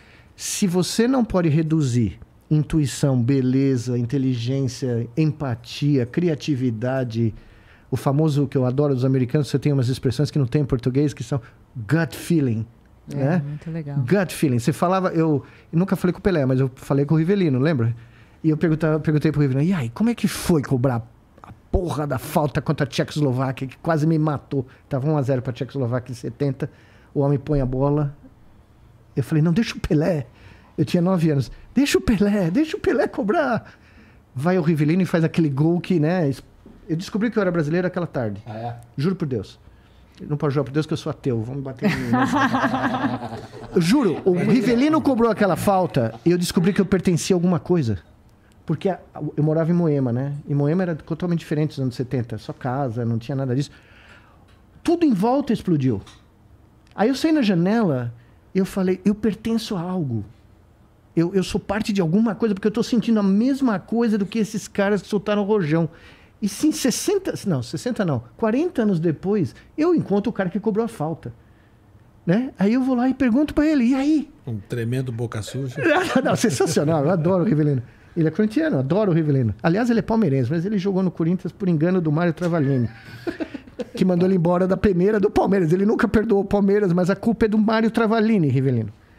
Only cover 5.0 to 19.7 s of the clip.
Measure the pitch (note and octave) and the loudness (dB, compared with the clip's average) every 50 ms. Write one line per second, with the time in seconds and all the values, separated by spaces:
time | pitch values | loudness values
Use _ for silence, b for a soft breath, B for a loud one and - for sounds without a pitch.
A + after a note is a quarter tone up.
5 | A#2 A#2 - - D#3 D3+ C#3+ - D3+ C3 A2+ A#2 - - - - C#3+ C#3+ D3 C3 | -4 -4 -2 -2 0 0 -2 -4 -4 -6 -6 -6 -8 -12 -8 -4 0 2 2 2
6 | A#2+ A#2+ - E3+ F3 F3 D3+ - - D#3+ D3 A#2+ C3 B2+ A2+ G#2+ A#2+ B2 C3 C3+ | 0 0 -2 -2 0 0 -2 -2 -2 -4 -2 -2 -2 -2 -2 -2 -4 -4 -2 -2
7 | B2+ A#2+ A2 A#2 A#2 A2 B B B B B B B B B B B _ B2+ A#2 | -4 -4 -2 0 0 -2 B B B B B B B B B B B _ -6 -2
8 | - D3 C3+ D3 D#3+ D#3 C#3 C#3+ C#3+ A#2+ - C#3 B2+ B2 B2+ C#3 D3 C#3+ C#3 B2 | 0 0 2 2 2 2 2 2 0 0 0 0 0 2 2 2 2 2 2 2
9 | C3 C3+ C3+ C3+ B2+ A#2+ - D3+ C#3+ - - C3 - D3 C#3+ C#3 A#2+ A#2+ C3 - | 2 2 2 2 2 2 0 0 0 0 -2 -2 0 0 0 2 0 0 -2 -2
10 | - C3+ A2 - D3 - - D3+ C3+ A#2 - D3+ C#3+ - C#3 A#2+ - C3 B2 C#3 | -2 -2 0 0 -2 0 0 0 0 0 0 0 0 0 -2 -2 0 0 2 2
11 | D3+ C#3+ - - A#2+ - D3 C3+ B B B B B _ - C3+ G#2+ F#2+ D#3 E3 | 0 0 -2 -6 -6 -6 -6 -6 B B B B B _ -14 -12 -4 0 0 0
12 | E3 - - - - - F3 D#3+ C#3 B2 A2 A2 G#2+ - - _ - - - - | 0 -2 -4 -6 -2 0 2 2 2 2 0 -2 -4 -8 -12 _ -20 -20 -20 -20
13 | - - - C#3+ C3 C#3 F3 F3+ C#3+ C#3+ D3 D3 - E3 D#3+ E3 D3+ C#3+ C#3+ C#3+ | -14 -10 -4 -2 0 0 2 0 -2 -4 -8 -10 -10 -10 -10 -8 -8 -4 -2 -2
14 | B2+ A#2 F#3 G#3 F#3 D#3 - - - C#3+ B2 A#2 - - C3+ - F3 F3 F#3+ F#3+ | 0 2 2 2 2 0 -2 0 0 2 2 0 0 -2 0 0 2 2 2 2
15 | F#3 F3+ D3+ E3 D#3+ D#3+ D3+ C3 B B B B B - - E3 F#3 G3 F#3 - | 0 0 2 2 2 2 2 0 B B B B B -4 -2 0 0 0 0 0
16 | - F3 E3+ - - G#3 F3 D#3 C3+ B2+ C3 B2+ C3+ C3 - - - - C#3+ C#3 | 0 0 0 0 0 0 2 2 2 2 2 2 0 0 -4 -6 -4 0 0 2
17 | C#3+ C#3+ D#3+ D#3+ E3 E3+ G3+ G3+ F3+ D#3 C3 B2 C3+ D#3+ E3 A#2+ A2+ A#2 A#2 B | 2 2 2 2 2 2 2 2 2 2 2 2 2 2 2 2 0 0 -2 B
18 | B B B B B B B B - D#3 D3+ D3+ F#3 E3+ D#3 D#3 E3+ D#3 D#3 D#3+ | B B B B B B B B 0 0 0 2 2 0 2 2 0 0 0 0
19 | D3 D#3+ D3+ D3 C#3 D#3+ C#3+ C#3+ D3 C3+ B2+ C3+ D3 F3+ | 0 0 0 2 2 2 2 2 0 2 2 0 0 0